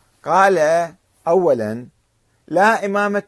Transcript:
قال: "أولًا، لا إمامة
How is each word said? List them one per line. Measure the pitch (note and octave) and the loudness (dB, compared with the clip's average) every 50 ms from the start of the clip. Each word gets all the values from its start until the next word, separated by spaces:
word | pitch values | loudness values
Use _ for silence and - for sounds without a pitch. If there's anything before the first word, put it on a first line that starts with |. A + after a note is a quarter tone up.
| _ _ _ _ - | _ _ _ _ -6
قال: | C#3+ D#3+ F#3 G3 G3+ G3 E3+ D3+ D3+ E3 E3+ E3+ E3 F3 _ _ _ _ _ - E3 | -2 2 2 4 4 2 2 0 0 0 0 -2 -4 -10 _ _ _ _ _ -4 0
"أولًا، | E3+ F#3+ F3 E3 C3+ A#2+ A2 G#2 A2 A#2+ B2 - _ _ _ _ _ _ _ _ _ _ _ - | 0 2 2 2 0 0 -2 -6 -8 -10 -12 -16 _ _ _ _ _ _ _ _ _ _ _ -6
لا | D3+ E3+ G3 G#3+ A3+ F3 F#3+ | -2 2 2 2 2 0 -2
إمامة | G3+ G3 G3+ G#3 G#3 G3+ G3+ G3+ | -4 -4 -2 -4 -2 -4 -6 -6